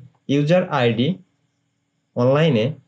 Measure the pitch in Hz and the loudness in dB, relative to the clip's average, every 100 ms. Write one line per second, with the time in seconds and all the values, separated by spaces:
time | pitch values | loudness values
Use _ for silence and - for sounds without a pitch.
0 | - _ - 143 147 180 180 143 120 110 | -18 _ -4 -2 2 0 0 -2 0 0
1 | 147 185 _ _ _ _ _ _ _ _ | -2 -4 _ _ _ _ _ _ _ _
2 | _ 120 127 143 165 113 131 - | _ -2 0 2 2 0 -2 -6